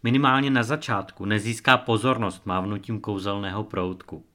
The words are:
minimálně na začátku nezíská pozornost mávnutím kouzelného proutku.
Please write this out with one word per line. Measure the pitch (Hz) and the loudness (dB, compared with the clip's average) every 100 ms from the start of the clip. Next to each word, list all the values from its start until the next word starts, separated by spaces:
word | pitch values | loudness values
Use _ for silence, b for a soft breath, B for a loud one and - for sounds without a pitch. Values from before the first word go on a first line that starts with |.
minimálně | 117 135 139 135 139 | 2 4 4 4 4
na | 131 | 2
začátku | 117 151 - 101 92 - | 2 -2 -2 -4 -4 -8
nezíská | 98 107 107 113 - 160 | -2 0 0 -2 4 4
pozornost | - 110 123 123 101 - 98 | 4 2 2 2 -2 -4 -4
mávnutím | 92 95 101 - 107 | -2 -2 -6 -6 -6
kouzelného | - 98 98 101 98 101 | -4 -4 -2 -4 -4 -6
proutku. | 107 95 90 92 - 78 - | -4 -4 -4 -6 -12 -16 -16